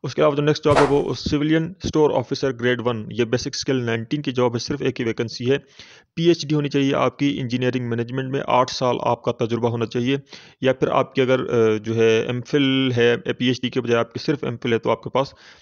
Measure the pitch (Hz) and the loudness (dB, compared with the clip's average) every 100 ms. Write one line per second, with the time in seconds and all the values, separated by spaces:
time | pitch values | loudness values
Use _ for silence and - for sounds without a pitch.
0 | 139 131 151 143 147 147 151 143 143 143 | -8 0 2 2 0 0 2 4 4 2
1 | - 127 - 147 151 160 165 190 - 156 | 0 -4 -4 -2 2 0 0 -6 -4 2
2 | 147 - 123 139 139 120 120 123 113 117 | 2 2 -2 -4 -4 -2 -2 0 -2 -4
3 | 107 107 117 123 - - - 131 120 113 | -6 -2 0 0 -4 -6 -2 -2 0 -2
4 | 113 151 143 127 123 117 - 143 139 - | -2 -4 -2 0 0 0 -4 -4 -4 -2
5 | 120 110 117 - 123 139 - - - - | -4 -2 -6 -4 -2 -2 -4 -20 -20 -20
6 | _ - 165 170 143 151 143 139 135 135 | _ 0 2 2 2 -2 0 0 2 2
7 | 127 - 143 139 127 123 127 127 120 113 | 0 0 -2 -2 -2 0 0 0 -2 -4
8 | 117 131 131 135 - 123 131 - 131 123 | -4 -6 -4 -4 0 2 2 0 -2 0
9 | 120 120 - 117 113 117 117 117 113 123 | -2 -2 -2 -2 -2 0 0 -2 -2 -2
10 | 120 139 - - - - 131 127 147 - | -2 -2 -4 -20 -20 -2 0 0 0 0
11 | 131 - 127 127 - 123 110 107 110 113 | 0 0 2 2 2 2 2 2 -2 2
12 | 113 113 113 123 120 147 135 135 135 120 | 4 4 0 -4 -2 0 2 2 0 2
13 | 120 120 110 - 127 123 123 131 120 117 | 2 2 -2 -2 0 0 -2 -4 0 0
14 | 117 - - 151 131 120 127 113 120 113 | 0 -4 -4 -2 -4 -6 -2 -2 0 -2
15 | - 123 139 - - - | -2 -2 -4 -6 -20 -20